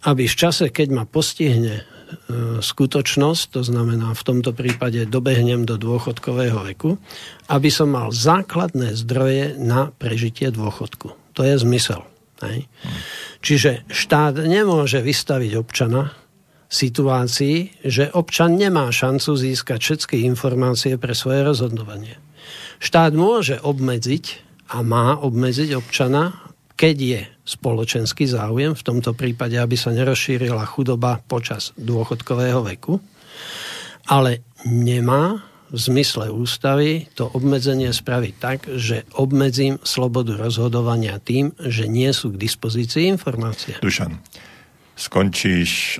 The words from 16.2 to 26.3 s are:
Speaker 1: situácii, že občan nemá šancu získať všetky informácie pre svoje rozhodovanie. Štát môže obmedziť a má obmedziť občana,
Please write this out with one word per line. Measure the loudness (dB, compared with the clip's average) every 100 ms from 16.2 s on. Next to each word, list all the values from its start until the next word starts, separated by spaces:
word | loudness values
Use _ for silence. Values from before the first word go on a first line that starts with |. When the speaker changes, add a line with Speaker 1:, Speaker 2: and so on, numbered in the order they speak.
| _ _ _ _ _
Speaker 1:
situácii, | -2 0 2 2 2 2 0 2 2 -2 -6 -2
že | 0 2
občan | 2 0 2 4 6
nemá | 4 4 2
šancu | 0 0 0 2
získať | 0 0 -2 -4 -4
všetky | 0 -2 0 0 2
informácie | 2 0 2 0 2 0 -2
pre | -2 -4
svoje | 0 2 2
rozhodovanie. | 2 0 -4 -8 -12 -14 -18 -20 -20 -20 -18 -18 -8
Štát | 0 4 4 4
môže | 4 2 0 -2
obmedziť | -2 0 0 -2 -2 -4 -4 -16 -18 _ -10 -4
a |
má | 0 4 4 2
obmedziť | 0 0 0 0 -2 -2
občana, | -4 0 2 2 0